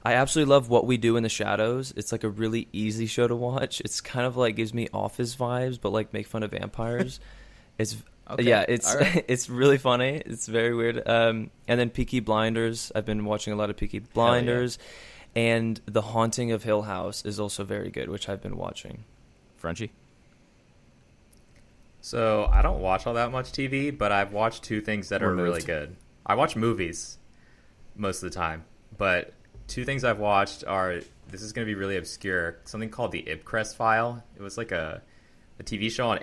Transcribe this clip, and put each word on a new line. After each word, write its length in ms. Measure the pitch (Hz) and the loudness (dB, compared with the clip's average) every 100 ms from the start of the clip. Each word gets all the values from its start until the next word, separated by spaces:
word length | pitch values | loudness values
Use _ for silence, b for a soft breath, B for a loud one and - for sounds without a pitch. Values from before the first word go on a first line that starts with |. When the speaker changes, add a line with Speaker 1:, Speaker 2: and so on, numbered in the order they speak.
Speaker 1:
I 100 | 113 | 2
absolutely 360 | 123 135 160 143 | 4 4 4 8
love 200 | 139 120 | 6 8
What 180 | 120 117 | 4 6
We 100 | 123 | 4
Do 180 | 117 117 | 4 4
in 60 | |
the 80 | 113 | 2
Shadows. 640 | - 104 104 110 127 135 - | -2 0 2 2 0 -4 -8
It's, 160 | - | -6
like, 120 | 113 | -4
a 60 | 107 | -4
really 380 | 104 110 113 - | -2 0 0 -4
easy 340 | - 107 110 113 | -4 -2 -2 -2
show 220 | - 120 | 2 2
to 80 | 120 | 2
watch. 440 | 123 127 131 - | -2 -2 -2 -4
It's 200 | - - | -6 -6
kind 240 | - 127 127 | -6 -2 -2
of, 100 | 123 | 2
like, 200 | 120 107 | 2 2
gives 180 | 110 | -2
me 140 | 117 113 | -2 -4
Office 440 | 101 101 - 123 127 | -4 -4 -2 -4 -2
vibes, 440 | 120 123 127 123 | -2 0 -2 -2
but, 120 | 101 | -2
like, 200 | 107 107 | 0 -2
make 140 | 107 101 | -6 -6
fun 160 | 113 | -6
of 100 | 107 | -4
vampires. 680 | - 101 - 113 120 127 - b | -6 -8 -6 -4 -2 -4 -6 b
Speaker 2:
<laughs> 40 | b b b b - | b b b b -4
Speaker 1:
It's 200 | 110 110 - - - | -4 -4 -14 -20 -8
Speaker 2:
Okay. 160 | 127 | 0
Speaker 1:
yeah, 220 | 117 110 - | 4 4 4
it's 280 | - - 131 | 0 0 2
Speaker 2:
All 60 | |
right. 220 | 185 170 - | 4 2 2
Speaker 1:
<laughs> 20 | |
it's 200 | 123 - | -2 -2
really 300 | 123 139 135 | 4 6 6
funny. 460 | 131 123 131 147 - | 4 2 2 -2 -8
It's 220 | 117 - | -10 -2
very 260 | 113 117 | 0 2
weird. 340 | 117 117 117 - | 2 0 0 2
Um, 440 | 117 117 113 107 - - | 4 4 2 -6 -12 0
and 120 | 120 | 2
then 120 | 120 | 2
Peaky 280 | 127 123 127 | 0 0 0
Blinders. 720 | 110 107 110 113 113 117 - 110 | 2 2 2 2 0 -2 -4 -4
I've 100 | 107 | 0
been 200 | 107 104 | -2 0
watching 280 | 104 - | -2 -2
a 20 | 104 | -2
lot 140 | 104 | -2
of 80 | 101 | -2
Peaky 220 | 98 101 | -4 -4
Speaker 2:
Hell 80 | 107 | -4
yeah. 60 | |
Speaker 1:
Blinders. 680 | - 117 123 120 120 123 - B B B B B 117 | 4 6 6 4 0 0 -4 B B B B B 0
And 440 | 117 113 113 110 - | 2 2 2 -2 -2
The 160 | 110 | -2
Haunting 500 | 107 113 113 110 120 | 0 0 0 0 -2
of 120 | 113 | -2
Hill 200 | 117 107 | 2 0
House 400 | 107 95 90 - | 0 -4 -6 -6
is 160 | 107 104 | -6 -4
also 240 | 104 - | -4 -4
very 280 | 98 104 92 | -4 -4 -6
good, 180 | 87 62 | -6 -6
which 180 | 98 - | -6 -6
I've 140 | 98 | -8
been 160 | - - | -6 -8
watching. 460 | - - - - 107 _ _ _ _ _ | -8 -10 -14 -14 -16 _ _ _ _ _
Speaker 2:
Frenchie? 340 | 82 87 110 - _ _ _ _ _ _ _ _ _ _ _ _ _ - _ - - _ - _ | -8 -6 -8 -10 _ _ _ _ _ _ _ _ _ _ _ _ _ -20 _ -20 -20 _ -20 _
Speaker 3:
So, 500 | - 120 113 107 104 | -8 0 2 4 6
I 120 | - | 6
don't 160 | - - | 6 2
watch 260 | 92 95 - | 0 0 0
all 80 | 117 | -2
that 160 | 117 | -2
much 200 | 127 131 | -2 -6
T 160 | - 135 | -4 -2
V, 240 | 135 143 | -2 -2
but 200 | 135 104 | -2 2
I've 200 | 101 101 | 2 2
watched 320 | 104 113 - | 2 0 0
two 180 | - 107 | -4 -4
things 280 | 107 107 90 | -2 -4 -2
that 120 | 98 | 0
are 80 | 95 | 2
Speaker 2:
Removed. 180 | 90 87 | 2 0
Speaker 3:
really 140 | 85 | 0
good. 340 | 80 80 76 92 - - - | -2 -4 -6 -14 -20 -20 -2
I 80 | |
watch 220 | 104 151 110 | 0 0 2
movies 640 | 117 101 85 85 - - - b b b b b - 101 | 0 0 -4 -6 -12 -16 -20 b b b b b -20 -6
most 280 | 101 92 | -4 -4
of 80 | 92 | -8
the 40 | 92 | -4
time, 300 | 82 80 - - - 101 | -4 -4 -12 -20 -20 -2
but 360 | 98 90 - - - - - | 2 2 0 -14 -20 -20 -10
two 180 | - 123 | -8 -4
things 180 | 139 | 0
I've 160 | 123 104 | 0 2
watched 440 | 104 101 98 - - | 4 4 4 -2 -4
are, 340 | 98 92 87 - - - | -2 0 -2 -8 -20 -18
this 140 | 98 | -14
is 120 | 107 | -10
gonna 120 | 120 110 | -8 -6
be 100 | 98 | -4
really 220 | 98 95 | -2 -4
obscure, 600 | 80 - 98 92 85 82 - | -6 -8 -2 0 -2 -6 -12
something 240 | 107 110 | -8 -8
called 240 | 110 113 | -4 -4
The 100 | 90 | -4
Ipcress 500 | - 78 - 113 107 | -8 -10 -6 -4 -4
File. 500 | - 113 110 117 120 - - | -2 2 2 2 -4 -14 -16
It 60 | |
was 160 | 98 104 | -12 -10
like 140 | 113 | -6
a, 300 | 87 78 - - b b b b - | -4 -4 -8 -16 b b b b -16
a 40 | |
T 140 | - 107 | -8 -4
V 120 | 110 | -4
show 200 | 113 120 | 0 0
on 100 | 101 | 0